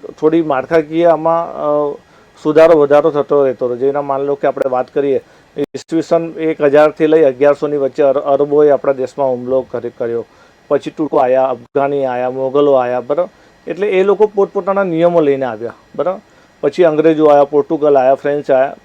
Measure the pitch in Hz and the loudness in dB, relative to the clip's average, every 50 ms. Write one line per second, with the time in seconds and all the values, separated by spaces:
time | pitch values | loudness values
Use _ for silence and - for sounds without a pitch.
0 | - - - - 151 156 160 170 165 156 139 131 127 - 165 165 151 147 160 165 | -8 -16 -8 -2 0 0 2 0 0 0 -2 -4 -2 -2 0 -2 0 -2 -2 0
1 | 170 170 160 151 160 165 165 165 170 - - 143 151 147 147 147 147 143 - - | 2 2 2 2 0 -2 -2 -2 -4 -6 -8 -6 -4 -2 -2 -2 -2 -4 -6 -10
2 | _ _ _ _ _ _ _ - - 151 151 156 160 165 170 151 143 139 143 147 | _ _ _ _ _ _ _ -8 -4 0 4 6 6 6 6 4 4 4 4 4
3 | 147 160 143 147 139 - 147 143 139 131 123 - 131 123 123 120 131 139 139 143 | 4 2 0 -2 -2 0 0 2 2 0 0 -2 -4 -4 -4 -2 -2 -2 -2 -2
4 | 143 139 139 135 139 143 143 - - 143 131 139 139 135 127 123 127 - - 147 | -4 -4 -4 -4 -4 -4 -4 -2 -2 -2 -2 -2 -2 -2 -2 -2 -4 -4 -4 -4
5 | 139 143 135 120 - _ _ _ _ _ - - 143 - - 131 - - 160 165 | -2 0 -2 -2 -4 _ _ _ _ _ -10 -8 -8 -8 -8 -12 -10 -6 -4 -4
6 | 151 - 170 165 165 165 156 160 160 160 156 - 147 147 139 147 151 151 143 - | -2 0 0 -2 -2 -4 -8 -6 -4 -4 -2 0 0 2 4 4 4 4 2 0
7 | 160 151 156 165 160 135 131 123 143 143 143 - 156 147 147 147 135 131 123 - | 0 2 4 4 4 2 2 2 2 2 2 0 -2 -4 -4 -4 -4 -4 -2 0
8 | 147 139 135 143 151 147 139 135 143 147 143 147 151 147 139 127 - 143 139 127 | 0 2 0 0 0 0 0 0 0 0 2 2 4 4 2 2 0 -2 -4 -2
9 | 131 123 - - 139 131 127 123 123 123 131 131 127 - - 120 113 120 - - | -6 -8 -6 -4 -4 -4 -4 -4 -4 -4 -4 -4 -4 -4 -8 -10 -10 -10 -10 -8
10 | 123 117 117 117 110 - _ _ _ _ _ _ _ - 147 143 - 156 143 - | -8 -6 -6 -8 -10 -12 _ _ _ _ _ _ _ -4 -4 -4 -4 -6 -8 -6
11 | 156 139 - - 127 127 127 131 131 135 127 120 120 - - 139 139 139 143 143 | -4 -2 0 0 0 2 2 0 0 0 -4 -6 -10 -8 -4 -2 -2 -2 -2 -4
12 | 135 127 123 123 127 127 127 131 135 131 127 143 147 143 139 131 123 123 123 127 | -4 -4 -4 -4 -6 -6 -6 -6 -6 -2 0 0 2 2 2 2 0 0 -4 -4
13 | 120 123 147 160 180 196 _ _ _ _ _ _ _ - 165 165 202 208 190 185 | -4 -4 -4 -4 -4 -4 _ _ _ _ _ _ _ -12 -8 -6 -4 -2 0 0
14 | 190 202 196 185 214 208 202 202 196 - - 202 175 190 196 196 196 185 165 160 | 0 2 2 2 0 0 0 0 -2 -2 -4 -4 -4 -4 -2 -2 -2 -2 0 0
15 | 170 175 175 170 156 143 139 135 135 123 113 107 113 113 - - _ _ - - | 0 2 2 2 2 0 0 -2 -4 -6 -8 -8 -10 -12 -14 -16 _ _ -8 -6
16 | 143 175 190 214 - _ _ _ _ _ _ _ - 147 - - 180 160 151 151 | -4 -4 -6 -8 -10 _ _ _ _ _ _ _ -4 -2 0 2 2 2 2 2
17 | 156 160 160 151 156 151 143 143 143 - 151 147 139 - 165 147 147 151 143 135 | 2 2 2 4 4 4 6 4 4 2 2 0 0 0 -2 -2 0 2 2 2
18 | 127 131 139 131 - 143 143 147 139 - 139 127 135 143 - - | 2 2 0 0 -2 -4 -4 -4 -2 0 0 0 0 -2 -4 -10